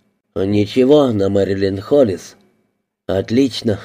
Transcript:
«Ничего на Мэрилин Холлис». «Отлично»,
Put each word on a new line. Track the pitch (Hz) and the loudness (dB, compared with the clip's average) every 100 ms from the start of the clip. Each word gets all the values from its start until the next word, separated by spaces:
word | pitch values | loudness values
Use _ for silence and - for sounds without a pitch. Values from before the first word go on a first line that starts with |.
| _ _ _ | _ _ _
«Ничего | - 98 104 104 127 127 151 135 | -6 -2 0 0 2 4 4 2
на | 107 98 | 0 0
Мэрилин | 101 95 98 98 98 | 0 0 -2 -2 -4
Холлис». | 104 147 120 85 - - _ _ _ _ _ _ - | 0 2 2 -2 -12 -20 _ _ _ _ _ _ -6
«Отлично», | 95 95 117 139 - 113 98 | -6 -2 0 0 -2 -4 -6